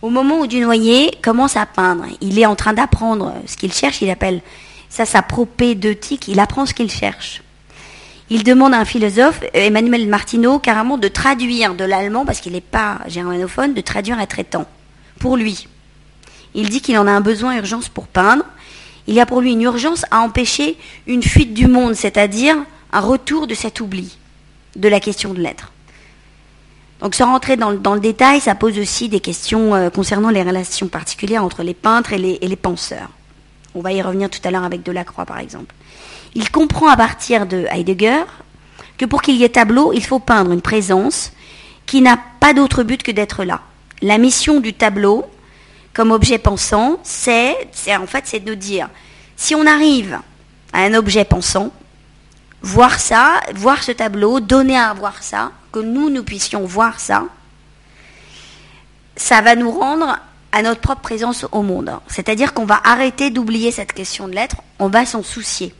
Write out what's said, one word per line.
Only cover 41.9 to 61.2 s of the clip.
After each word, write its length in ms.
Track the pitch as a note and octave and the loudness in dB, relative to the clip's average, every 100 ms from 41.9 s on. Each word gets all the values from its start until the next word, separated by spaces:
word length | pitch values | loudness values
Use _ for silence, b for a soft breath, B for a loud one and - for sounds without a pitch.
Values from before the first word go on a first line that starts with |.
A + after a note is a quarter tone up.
| C4+ | 4
n'a 160 | B3+ A#3+ - - | 6 4 0 2
pas 140 | C#4+ | 4
d'autre 300 | C#4 C4+ - | 4 4 2
but 200 | A3+ B3+ | -2 -2
que 80 | - | -4
d'être 340 | G#3+ G3+ - | -4 -4 -4
là. 180 | F#3 E3+ - _ _ - | -4 -6 -8 _ _ -6
La 160 | G3 G#3+ | 2 4
mission 420 | B3 B3 - D4+ | 4 2 2 2
du 120 | A3+ | 2
tableau, 520 | G3+ A3 G3 G3+ G#3+ - - b b b b b | 0 -2 2 2 2 -2 -14 b b b b b
comme 200 | - A3+ | 0 2
objet 260 | A3 G#3 A3+ | 4 2 2
pensant, 600 | - F#3+ - G#3 A#3+ F4+ | 0 -2 -2 0 0 -2
c'est, 540 | - - - A#3 B3 F4 - | -6 -6 0 0 0 -2 -8
c'est, 240 | - - G3+ | -12 -4 -4
en 100 | F#3 | -4
fait, 180 | C4 - | -8 -6
c'est 140 | A3 | -10
de 140 | G3 | -8
dire, 340 | G#3+ G3 G3 D#3 b b b b - | -10 -6 -6 -6 b b b b -8
si 180 | - D4+ | -2 2
on 100 | D4+ | 4
arrive 540 | D4+ D#4 C4+ G3 A#2+ - - _ _ _ | 6 6 4 0 -10 -14 -20 _ _ _
à 100 | F3 | -2
un 120 | G3 | 2
objet 300 | A3 G#3 G3+ | 2 2 2
pensant, 480 | G3+ F3+ F3+ G3 G#3 - _ _ _ _ _ - _ - | 2 0 0 -2 -4 -8 _ _ _ _ _ -20 _ -16
voir 380 | G3 G3 B3 - | -2 4 4 4
ça, 400 | - A3+ C4+ F4 - | 0 4 4 2 -2
voir 280 | G3 G#3 C#4 | -2 0 0
ce 80 | - | -2
tableau, 480 | A#3+ A3 G3+ G#3 C4 | -4 -4 0 2 2
donner 380 | G#3 C4 C4 C4 | 4 4 4 2
à 160 | A3+ | 0
voir 300 | G3+ G3+ - | -2 -8 -8
ça, 280 | - G3+ A#3+ - _ | -8 -6 -6 -8 _
que 80 | A3 | -8
nous, 300 | A3 B3 D4+ | -4 -2 -2
nous 120 | C4+ | -2
puissions 420 | F#3+ G3+ - G#3 | -6 -8 -6 -6
voir 360 | F#3 F#3 A3+ A3 | -6 0 0 0
ça, 240 | - G3+ F4 - _ _ _ _ b b b b b b b b b b b _ _ - | -2 -2 -2 -14 _ _ _ _ b b b b b b b b b b b _ _ -10
ça 240 | - A3+ | 2 4
va 160 | A3 A#3+ | 4 4
nous 140 | A#3+ | 2
rendre 480 | A#3 C4 D#4 D#4+ A#3+ - _ _ | -2 -2 0 -2 -4 -8 _ _
à 100 | G#3 | -2
notre 180 | A3+ A3+ | -2 -2
propre 220 | - C4+ | -4 -6
présence 420 | - A3+ | -6 -6